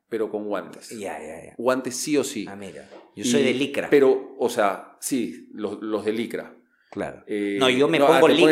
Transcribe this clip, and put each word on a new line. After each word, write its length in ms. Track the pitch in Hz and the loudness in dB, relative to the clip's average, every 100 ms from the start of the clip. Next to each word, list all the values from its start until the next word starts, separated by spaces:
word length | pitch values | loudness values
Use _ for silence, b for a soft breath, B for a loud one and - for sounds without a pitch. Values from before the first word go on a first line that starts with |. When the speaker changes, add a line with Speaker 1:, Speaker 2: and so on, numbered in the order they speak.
| _ | _
Speaker 1:
pero 200 | 113 104 | -6 -4
con 160 | 104 104 | -6 -6
guantes. 440 | 95 87 - - | -8 -8 -14 -16
Speaker 2:
Ya, 280 | 117 95 76 | -12 -10 -12
ya, 260 | 78 80 - | -14 -16 -16
ya. 100 | - | -4
Speaker 1:
Guantes 380 | 120 131 127 120 | 0 0 -2 -6
sí 200 | 151 147 | -2 0
o 60 | |
sí. 220 | - 110 90 | 0 -6 -10
Speaker 2:
Ah, 80 | 101 | -12
mira. 320 | 95 71 - - - 95 | -14 -16 -20 -20 -20 -8
Yo 80 | 113 | -2
soy 160 | 143 | 2
Speaker 1:
Y 40 | 135 | 2
Speaker 2:
de 80 | |
licra. 340 | 123 139 113 - | 0 -2 -4 2
Speaker 1:
pero, 460 | 147 135 - - - | 6 6 4 -2 -4
o 120 | 120 | -2
sea, 480 | 120 101 90 - _ | 0 0 -2 -10 _
sí, 500 | - 131 92 - - | -4 -4 -4 -8 -16
los, 280 | 107 104 104 | -10 -8 -8
los 240 | 110 107 104 | -6 -4 -2
de 60 | |
licra. 400 | 113 110 82 80 - _ _ _ | -4 -4 -8 -12 -18 _ _ _
Speaker 2:
Claro. 320 | 101 82 - - | -10 -8 -10 -8
Speaker 1:
Eh, 300 | 104 101 101 | -4 -2 0
Speaker 2:
No, 100 | 127 | 2
yo 180 | 127 147 | 2 2
me 100 | 156 | 4
Speaker 1:
no, 80 | 143 | 6
ah, 140 | 165 | 6
Speaker 2:
pongo 80 | 160 | 6
Speaker 1:
te 60 | |
pones 140 | 147 - | 6 6